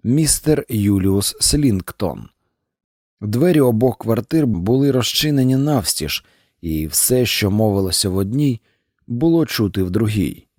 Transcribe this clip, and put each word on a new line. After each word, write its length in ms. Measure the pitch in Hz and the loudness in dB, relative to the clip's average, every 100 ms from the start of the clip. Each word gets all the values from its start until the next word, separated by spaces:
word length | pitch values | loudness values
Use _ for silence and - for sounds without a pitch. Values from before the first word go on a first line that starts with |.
"Містер 600 | 110 143 151 - 156 147 - | 0 0 0 0 0 0 0
Юліус 680 | 110 101 98 95 98 - - | 0 2 2 2 0 -2 -4
Слінгтон". 880 | - 147 143 95 - - 92 55 55 _ _ _ _ _ _ _ _ _ | -2 2 2 0 -4 -6 -6 -6 -16 _ _ _ _ _ _ _ _ _
Двері 400 | 104 113 175 156 | -6 0 2 4
обох 360 | 127 110 127 - | 4 4 0 0
квартир 500 | 110 113 - 160 135 | -2 -2 0 0 0
були 440 | 95 92 131 139 | 0 0 2 2
розчинені 640 | 131 120 - 156 143 127 | 2 -2 -2 0 2 2
навстіж, 720 | 131 143 139 85 - 76 - _ _ _ _ | 2 2 0 -2 -6 -6 -8 _ _ _ _
і 260 | 82 78 78 | -6 -4 -4
все, 380 | - - 127 | -2 0 2
що 260 | 117 - 104 | 0 0 0
мовилося 580 | 104 110 98 95 - 98 | 2 2 0 -2 -2 -2
в 80 | 92 | -2
одній, 440 | 98 131 147 117 _ _ _ _ - | -2 0 0 -2 _ _ _ _ -10
було 380 | 120 165 165 | -2 2 2
чути 380 | 151 - 104 95 | 0 0 -2 0
в 60 | 92 | -2
другій. 580 | 98 110 104 82 - _ | 0 0 0 -2 -6 _